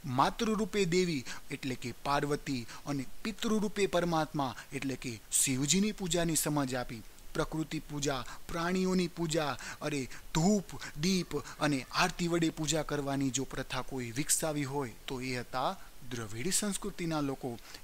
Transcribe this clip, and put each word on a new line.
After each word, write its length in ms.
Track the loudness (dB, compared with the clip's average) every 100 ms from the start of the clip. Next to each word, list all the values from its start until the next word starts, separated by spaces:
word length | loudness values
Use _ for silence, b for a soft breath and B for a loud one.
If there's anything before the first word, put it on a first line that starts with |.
માતૃરૂપે 800 | -2 4 4 4 0 0 0 2
દેવી 400 | 4 4 4 0 -4 B -8
એટલે 240 | -6 -4
કે 200 | -4 -4 -4
પાર્વતી 600 | 0 2 2 0 -2 -4 -4 B -4
અને 200 | -4 -4 -4
પિતૃરૂપે 600 | -4 2 4 4 4 4 4
પરમાત્મા 720 | 4 4 4 2 2 0 -2 B
એટલે 240 | -4 -2 -2
કે 240 | -4 -8 0
શિવજીની 600 | 2 4 4 4 4 4
પૂજાની 440 | 0 0 2 2 2
સમજ 380 | 2 2 0
આપી. 280 | -2 -4 -8 -12 -14 -6
પ્રકૃતિ 440 | -2 -2 -2 -4 -6
પૂજા, 460 | -6 -4 -2 -2 -4 B -6
પ્રાણીઓની 600 | -2 0 2 4 4 2
પૂજા, 500 | 0 0 2 0 -2 B B
અરે, 260 | -4 -2 -4 B -2
ધૂપ, 300 | 4 6 6 2 -8 B -2
દીપ 360 | 2 2 2 -4
અને 500 | -6 0 2 2 0
આરતી 360 | 2 2 2 2
વડે 220 | 4 4
પૂજા 320 | 2 0 0
કરવાની 480 | 0 -2 0 2 2
જો 140 | 0
પ્રથા 380 | -2 -4 -4 -4
કોઈ 280 | -4 -4 -4
વિકસાવી 540 | -2 0 2 2 0
હોય 280 | -2 -2 -4 -6 -8
તો 140 | -6
એ 200 | -4 -4
હતા 380 | -4 -2 -2 -2 B B -8
દ્રવિડ 420 | -6 -6 -4 0
સંસ્કૃતિના 680 | 0 0 -2 -4 -4 -2 0
લોકો 380 | -2 -2 -6 -8 B B